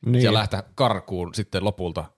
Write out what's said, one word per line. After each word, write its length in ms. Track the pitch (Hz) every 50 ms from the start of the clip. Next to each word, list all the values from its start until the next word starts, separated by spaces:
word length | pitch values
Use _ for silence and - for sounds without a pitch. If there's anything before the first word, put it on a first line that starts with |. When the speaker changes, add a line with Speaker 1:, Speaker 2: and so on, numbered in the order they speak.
| -
Speaker 1:
Niin. 180 | 120 123 123 123
Speaker 2:
ja 100 | 104 107
lähteä 280 | 110 104 - - 98 - - -
karkuun 600 | - - 113 98 92 - - 98 90 85 85 -
sitten 300 | - 101 - - 92 95
lopulta 400 | 104 - - 90 85 82 87 80 - _